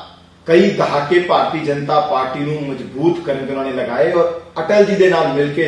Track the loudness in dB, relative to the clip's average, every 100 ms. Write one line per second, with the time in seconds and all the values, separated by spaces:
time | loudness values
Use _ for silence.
0 | -14 -20 _ _ 2 4 4 2 -2 -2
1 | 0 0 2 0 0 -2 -4 -4 0 0
2 | 0 -2 -2 -4 -4 -4 -6 -8 -10 -2
3 | 0 0 -4 -4 -4 -6 -4 -4 -4 0
4 | 0 2 0 -2 -12 -10 0 4 4 4
5 | 4 4 0 0 -2 0